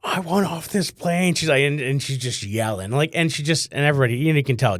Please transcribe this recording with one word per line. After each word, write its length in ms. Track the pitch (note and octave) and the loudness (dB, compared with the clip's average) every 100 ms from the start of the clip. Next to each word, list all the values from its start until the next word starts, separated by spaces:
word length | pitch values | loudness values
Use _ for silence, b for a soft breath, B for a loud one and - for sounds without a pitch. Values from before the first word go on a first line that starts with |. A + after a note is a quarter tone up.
I 180 | - - | -4 -4
want 260 | F3+ F#3 F#3+ | 0 0 0
off 220 | E3 - | -2 -4
this 220 | G#3 F3 | -2 -4
plane. 440 | - F3 E3+ F#3 | -4 -2 0 2
She's 140 | F3 D#3+ | 0 2
like, 140 | C3+ | 2
and, 160 | C#3+ D3 | 2 0
and 220 | B2+ C#3 | -2 -2
she's 160 | C3 C3+ | -2 -4
just 240 | B2+ A#2 | -4 -6
yelling. 480 | G2+ G#2 A2 G#2+ F#2+ | -6 -2 -2 -2 -2
Like, 200 | B2 D#3 | -2 0
and 160 | - E3 | 0 -2
she 120 | D#3 | -2
just, 300 | D3 D#3+ - | 0 0 -2
and 120 | - | 0
everybody, 320 | C#3+ C#3+ C3 A#2+ | 2 4 2 2
you 160 | D3+ | 2
know, 60 | D#3 | 2
you 60 | |
can 120 | C#3 B2 | 2 2
tell 220 | C3 | 2